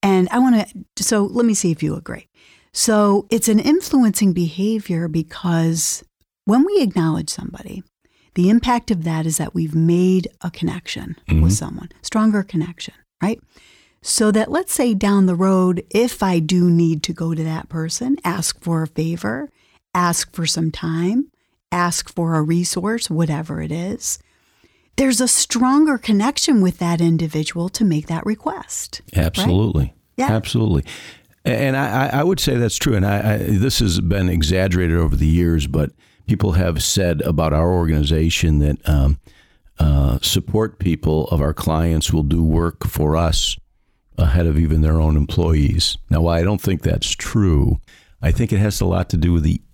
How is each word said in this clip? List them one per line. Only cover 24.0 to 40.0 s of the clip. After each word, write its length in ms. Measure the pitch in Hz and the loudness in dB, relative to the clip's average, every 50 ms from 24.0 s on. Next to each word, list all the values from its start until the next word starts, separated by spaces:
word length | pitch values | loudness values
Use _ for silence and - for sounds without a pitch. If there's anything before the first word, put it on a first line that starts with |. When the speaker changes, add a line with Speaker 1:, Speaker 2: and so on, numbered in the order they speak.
| - - - - - _ _ _ _ _ _ _ _ _ _ _ _ _ _ - | -8 -8 -8 -10 -12 _ _ _ _ _ _ _ _ _ _ _ _ _ _ 0
Speaker 1:
there's 240 | 269 269 254 214 | 0 2 2 0
a 60 | 254 247 | 0 0
stronger 680 | - - - - - 233 247 254 269 285 311 311 285 233 | 2 0 0 -2 0 0 2 4 4 4 4 4 2 -2
connection 640 | - - 220 202 208 254 277 - - - 294 220 | 0 0 2 2 2 2 0 0 0 2 2 4
with 160 | 185 180 175 - | 4 2 0 0
that 220 | 180 170 170 165 | -2 -2 0 2
individual 680 | 170 170 165 160 165 156 - 156 156 - - 170 170 185 | 2 2 2 2 0 -2 -4 -4 -4 -4 -4 -6 -6 -6
to 160 | _ - 226 | _ 0 0
make 220 | 196 165 151 151 - | 2 0 0 -2 -4
that 180 | 165 160 - | -6 -6 -4
request, 760 | - 220 226 - 311 370 - - - - - - - - - - - - | -4 -6 -4 -6 -8 -8 -8 -10 -10 -10 -12 -12 -12 -14 -18 -18 -4 -2
right? 100 | 98 80 | 0 0
Speaker 2:
Absolutely. 680 | 80 - - 190 - 90 95 107 113 - 151 - 65 - _ _ _ _ - | 0 -2 -2 -2 0 2 2 0 0 0 0 -2 -2 -4 _ _ _ _ -4
Speaker 1:
Yeah. 100 | 254 - | -2 0
Speaker 2:
Absolutely. 520 | 107 113 110 - - 120 113 104 92 71 69 - - - - - - - _ _ _ _ _ | 0 0 -2 -2 -2 0 0 2 0 0 -2 -4 -12 -18 -20 -20 -20 -20 _ _ _ _ _
A-, 40 | - | -4
and 260 | 120 110 139 139 131 135 | -2 -2 0 -2 -2 -2
I, 300 | 143 - 101 127 135 - | -2 -2 -2 -2 -2 0
I, 120 | - 139 | 0 0
I 40 | 147 | 0
would 160 | 175 196 - | 0 0 0
say 160 | - - 131 123 | 0 0 0 0
that's 200 | 120 110 - - | 0 0 -2 -2
true. 180 | - 147 117 | -2 0 0
And 100 | 101 92 | 2 2
I, 280 | 101 101 101 104 107 104 | 0 0 0 0 0 0
I, 40 | - | 0
this 420 | - - 104 95 104 131 - - | 0 0 0 2 2 0 0 0
has 200 | - 98 82 92 | 0 0 0 0
been 280 | 90 85 101 101 92 92 | 0 0 0 0 0 0
exaggerated 680 | 87 85 76 73 90 92 92 95 90 90 90 85 82 85 | 0 0 0 0 2 0 0 0 0 0 0 2 2 2
over 180 | 85 78 76 | 2 2 0
the 100 | 69 73 78 | 2 2 2
years, 380 | 80 85 87 85 82 80 73 | 2 4 2 2 2 0 0
but 260 | 69 65 80 73 67 - _ _ _ _ _ _ - | -2 -2 -2 -2 -2 -6 _ _ _ _ _ _ -2
people 240 | 113 - - 101 | -2 0 0 0
have 320 | 82 87 92 87 85 78 - | 2 2 0 0 0 -2 -2
said 380 | - - 98 95 87 85 76 | -2 0 0 0 0 0 0
about 320 | 71 - 76 73 82 80 73 | -2 -2 -2 0 0 0 2
our 180 | 76 82 87 92 | 2 2 2 2
organization 840 | 87 85 80 80 76 73 71 80 78 80 82 82 - - 82 78 73 | 0 0 0 0 0 2 0 0 2 2 0 0 0 0 2 2 4
that, 180 | 73 73 71 - _ - | 2 2 0 -2 _ 0
um, 300 | 73 71 67 69 73 - _ - _ _ _ _ _ _ _ - _ - | 2 2 4 2 0 0 _ -20 _ _ _ _ _ _ _ -20 _ 0
uh, 400 | 78 76 71 69 | 2 2 4 4